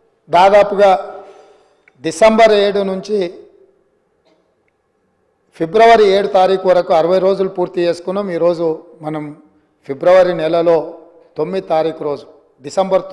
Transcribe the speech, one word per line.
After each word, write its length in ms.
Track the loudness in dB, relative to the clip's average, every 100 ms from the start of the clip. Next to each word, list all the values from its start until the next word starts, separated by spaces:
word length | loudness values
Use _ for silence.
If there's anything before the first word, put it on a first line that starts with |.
| _ _ -2
దాదాపుగా 640 | 2 4 4 2 2 2 2 -2 -16 -20 -20 _ _ _ _ _ _
డిసెంబర్ 500 | -8 2 2 4 4 4 0
ఏడు 160 | -2 -4
నుంచి 280 | -8 -6 -6 -6 -10 -20 _ _ _ _ _ _ _ _ _ _ _ _ _ _ _ _ _ _ _ _ -10
ఫిబ్రవరి 480 | -2 4 6 6 4 2
ఏడు 140 | 0 0
తారీఖు 280 | 2 0 0
వరకు 200 | 0 2 0
అరవై 200 | 0 0 0
రోజులు 240 | -2 -4 -6
పూర్తి 220 | -6 -4 -4
చేసుకున్నాం. 400 | -4 -6 -8 -6 -2
ఈరోజు 300 | -2 -2 -4 -6 -12 -18 -12
మనం 180 | -10 -12 -16 _ _ _ _ -14
ఫిబ్రవరి 460 | -4 2 4 2 -2
నెలలో 360 | -4 -2 0 0 -2 -12 -20 _ _ -10
తొమ్మిది 280 | -8 -8 -4
తారీఖు 280 | -4 -4 -6 -8
రోజు, 160 | -8 -12 _ _ _ -10
డిసెంబర్ 380 | -6 -2 -2 -2